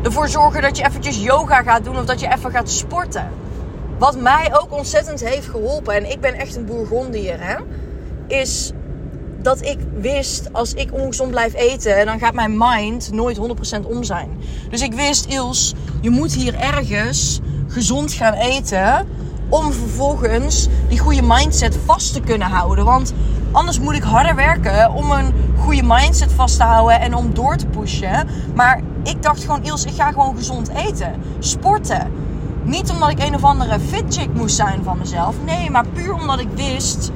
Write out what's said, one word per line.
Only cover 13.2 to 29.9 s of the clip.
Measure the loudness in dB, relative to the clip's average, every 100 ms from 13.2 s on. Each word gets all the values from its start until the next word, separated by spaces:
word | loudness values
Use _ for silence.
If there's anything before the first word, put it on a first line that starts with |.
| -2 -2
honderd | -4 -4
procent | -6 -6 -6
om | -6
zijn. | -4 -6 -6 -10 -8 -8 -6
Dus | -4
ik | -4
wist, | -2 0 0 -2
"Ils, | -4 -4 -2 -2 -4 -6 -4
je | 2
moet | 2 2
hier | -2 -2 -2
ergens | -2 -2 -2 -2 -2 -2 -2 -2 -4 -4 -4
gezond | -2 0 0 -2
gaan | 0 0
eten | 2 0 0 0 0 2 2 0 -6 -8 -6 0
om | 2 2
vervolgens | -2 -2 -2 0 0 0 0 0 2 2 2 2
die | 4
goede | 4 4
mindset | 6 6 4 2 2 0 2
vast | 2 2
te | -2
kunnen | 0 0 2
houden. | 0 2 2 4
Want | 4 2 0 0 0 2
anders | 2 2 0
moet | 0 0
ik |
harder | 2 4 4 4
werken | 4 4 2 6 4
om | 4 0
een | 2 2 2 2 2
goede | 4 4
mindset | 6 6 6 4 4
vast | 4 4 4
te |
houden | 6 6 6 4
en | 4 0
om | 0
door | 0 0 0
te | -2
pushen." | -4 -4 -4 -2 -2 -2 -6 -6
Maar | 4 4 4 0 -6
ik | -4 -2
dacht | 0 0
gewoon, | -2 -2
"Ils, | -2 -4
ik | -4